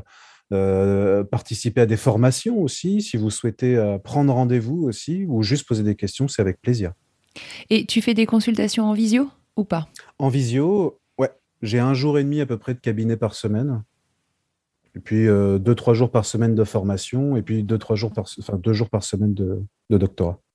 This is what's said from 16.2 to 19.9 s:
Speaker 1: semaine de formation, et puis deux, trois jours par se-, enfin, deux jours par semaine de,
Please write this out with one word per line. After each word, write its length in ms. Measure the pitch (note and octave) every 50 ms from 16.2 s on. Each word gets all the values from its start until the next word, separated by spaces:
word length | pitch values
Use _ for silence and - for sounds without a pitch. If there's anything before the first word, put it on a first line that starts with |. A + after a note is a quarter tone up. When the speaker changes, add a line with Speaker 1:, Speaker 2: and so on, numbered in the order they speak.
| G#2
Speaker 1:
semaine 300 | - - A2 A#2 A2+ A2+
de 80 | A2 G#2+
formation, 720 | - - G#2+ F#2+ G2+ G2+ G2 - - - B2+ C#3 C#3+ C#3
et 60 | A#2
puis 200 | - - A2 A2
deux, 160 | G#2 G2+ A2+ G#2+
trois 160 | - - A2+
jours 180 | G2 A#2 A2
par 140 | - - F#2+
se-, 140 | - - -
enfin, 160 | - - G2+
deux 160 | F#2+ F2 A2+
jours 160 | A2 G#2 A#2 -
par 140 | - G#2 -
semaine 300 | - - F#2+ G#2 G#2 G2+
de, 280 | F#2+ G2 F#2 G2 G2 G2 - _ _ _ -